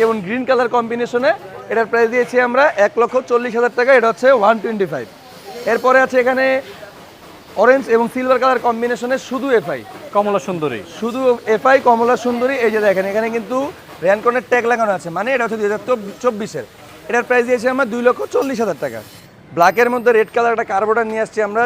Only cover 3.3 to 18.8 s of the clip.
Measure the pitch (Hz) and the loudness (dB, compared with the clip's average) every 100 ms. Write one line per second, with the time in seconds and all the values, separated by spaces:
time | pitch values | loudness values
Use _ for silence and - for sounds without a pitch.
3.3 | 240 240 226 240 240 247 262 226 - 254 | -2 0 -2 0 0 4 4 4 2 4
4.3 | 254 202 226 233 214 175 147 110 - - | 4 4 2 -2 -4 -4 -4 -10 -16 -20
5.3 | - - - - 233 247 262 254 254 247 | -20 -16 -8 -2 0 4 4 4 2 2
6.3 | 262 262 262 - - - - - - - | 0 0 0 -4 -16 -20 -20 -20 -20 -20
7.3 | - - - 233 269 226 226 233 254 254 | -20 -10 2 4 4 2 0 0 -2 0
8.3 | 254 262 254 240 226 240 247 247 262 - | 2 2 2 0 -2 -4 -4 -4 -6 -4
9.3 | 247 277 226 170 131 104 - - 202 208 | -6 0 0 0 -8 -10 -18 -4 -2 0
10.3 | 202 - 175 147 113 - - 226 247 262 | -2 -2 -4 -4 -4 -10 -8 -6 -2 0
11.3 | 233 220 220 269 269 247 226 233 247 247 | 0 0 0 4 4 4 2 2 0 -2
12.3 | 240 254 269 226 220 208 185 196 208 226 | -2 -2 0 0 2 2 0 -2 -2 -2
13.3 | 233 202 254 285 - - - 170 214 233 | -4 -4 -4 -4 -8 -20 -4 0 2 0
14.3 | 240 - 247 226 240 220 185 175 170 233 | -2 0 0 2 0 0 -2 -4 -6 -2
15.3 | 262 226 220 202 208 214 240 196 - 247 | -2 -2 -2 -2 -2 -2 -4 -4 -4 -4
16.3 | 208 214 147 104 - - - - 240 233 | -4 -6 -8 -12 -18 -20 -18 -4 -2 2
17.3 | 247 240 247 247 262 247 240 240 240 415 | 0 2 0 0 0 -2 0 0 0 -2
18.3 | 240 269 226 214 147 | -2 -2 -2 -2 -2